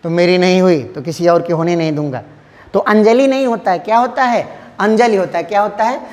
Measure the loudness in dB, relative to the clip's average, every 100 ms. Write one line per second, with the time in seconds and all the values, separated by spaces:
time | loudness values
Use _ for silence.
0 | -2 0 2 4 4 4 4 2 -2 -12
1 | -10 -2 2 2 0 -2 -2 -2 -2 -4
2 | -6 -8 -12 -20 -20 -20 -6 -4 2 4
3 | 4 4 2 0 -2 -4 -2 -4 0 0
4 | 0 -2 -2 0 -4 -12 -20 -4 0 2
5 | 2 2 -2 -4 -4 -2 -2 -2 -4 -4
6 | -10